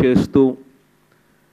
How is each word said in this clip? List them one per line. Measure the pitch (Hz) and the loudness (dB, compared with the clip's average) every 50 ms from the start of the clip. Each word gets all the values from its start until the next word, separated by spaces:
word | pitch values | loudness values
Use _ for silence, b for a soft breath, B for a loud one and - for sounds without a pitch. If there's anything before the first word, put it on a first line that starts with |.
| 135 | 0
చేస్తూ, | 127 127 - 139 - - 143 135 131 127 - - _ _ _ _ _ _ _ _ _ _ _ _ _ _ _ _ _ | 0 0 -2 -4 -2 0 0 0 0 -2 -8 -16 _ _ _ _ _ _ _ _ _ _ _ _ _ _ _ _ _